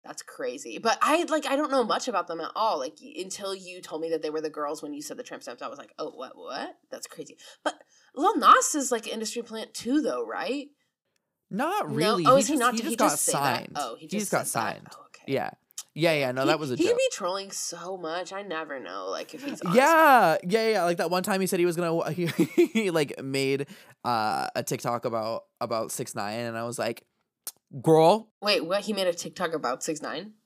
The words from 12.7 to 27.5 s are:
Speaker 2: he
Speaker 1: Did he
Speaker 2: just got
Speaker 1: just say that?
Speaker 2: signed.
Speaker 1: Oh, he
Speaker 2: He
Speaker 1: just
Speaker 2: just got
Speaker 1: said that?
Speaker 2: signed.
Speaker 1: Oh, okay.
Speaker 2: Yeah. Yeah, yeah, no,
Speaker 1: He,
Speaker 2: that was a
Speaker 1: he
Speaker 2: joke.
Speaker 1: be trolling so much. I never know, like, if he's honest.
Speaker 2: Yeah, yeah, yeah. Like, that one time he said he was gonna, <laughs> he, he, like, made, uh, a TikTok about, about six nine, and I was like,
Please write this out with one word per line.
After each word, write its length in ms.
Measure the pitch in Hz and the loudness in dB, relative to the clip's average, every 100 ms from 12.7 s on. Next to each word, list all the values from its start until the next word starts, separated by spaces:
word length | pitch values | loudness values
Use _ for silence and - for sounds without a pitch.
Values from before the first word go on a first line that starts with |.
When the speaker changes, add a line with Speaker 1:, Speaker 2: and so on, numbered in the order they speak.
Speaker 2:
he 40 | 226 | 0
Speaker 1:
Did 40 | |
he 60 | 226 | -4
Speaker 2:
just 100 | 226 | 2
got 100 | 208 | 2
Speaker 1:
just 120 | 151 | 2
say 80 | - | 0
that? 240 | 156 139 | 2 0
Speaker 2:
signed. 160 | 120 - 147 | 0 -6 -8
Speaker 1:
Oh, 180 | 127 | -8
he 60 | 117 | -10
Speaker 2:
He 60 | 160 | -8
Speaker 1:
just 140 | 202 | -6
Speaker 2:
just 80 | 202 | 0
got 160 | 156 110 | -2 0
Speaker 1:
said 120 | 120 | -2
that? 140 | 107 | -2
Speaker 2:
signed. 120 | - - | -6 -14
Speaker 1:
Oh, 120 | - | -20
okay. 180 | - - - | -20 -18 -4
Speaker 2:
Yeah. 180 | 131 - - _ - - | -2 -2 -8 _ -18 -14
Yeah, 180 | 151 165 | 0 2
yeah, 180 | 151 131 | 2 0
no, 80 | 127 | 0
Speaker 1:
He, 60 | 139 | 0
Speaker 2:
that 120 | 156 | 0
was 120 | 151 | -2
a 40 | |
Speaker 1:
he 120 | 127 349 | 0 2
Speaker 2:
joke. 80 | 480 | 2
Speaker 1:
be 120 | 523 | 0
trolling 380 | - 175 185 196 | -2 -4 -6 -8
so 440 | - - 170 170 190 | -8 -8 -10 -10 -8
much. 360 | 160 170 180 | -6 -6 -8
I 80 | 190 | -10
never 400 | 202 165 151 139 | -8 -8 -8 -10
know, 260 | 92 95 95 | -10 -8 -6
like, 240 | 82 - | -8 -10
if 120 | - | -12
he's 160 | 285 240 | -10 -8
honest. 160 | 180 214 | 2 4
Speaker 2:
Yeah, 600 | 277 320 311 254 180 156 | 6 8 8 8 8 4
yeah, 260 | 175 220 226 | 2 2 4
yeah. 120 | 214 | 2
Like, 140 | 175 175 | 2 0
that 140 | 170 | 0
one 120 | 180 | 0
time 160 | 190 190 | 0 0
he 80 | 185 | 0
said 120 | 185 | 2
he 60 | |
was 120 | 175 170 | 2 2
gonna, 340 | 170 165 - | 0 0 0
<laughs> 0 | |
he, 140 | 165 | -2
he, 680 | 170 - - - 339 226 202 | -2 2 2 4 4 2 2
like, 320 | 165 143 - | 2 0 -2
made, 440 | 135 135 135 135 139 - - _ | -4 0 2 0 -2 -10 -20 _
uh, 440 | 123 117 107 69 65 | -2 0 0 0 -2
a 100 | - | -4
TikTok 420 | - 135 131 120 | -4 -4 -2 -2
about, 380 | 123 113 110 113 _ _ | -2 -4 -4 -6 _ _
about 300 | 120 113 110 | -4 -2 -4
six 200 | - 123 | -6 -8
nine, 240 | 120 104 113 | -6 -6 -4
and 180 | 117 113 | -6 -6
I 60 | |
was 160 | 120 120 | -6 -4
like, 240 | 113 117 _ _ _ _ - | -4 -4 _ _ _ _ -16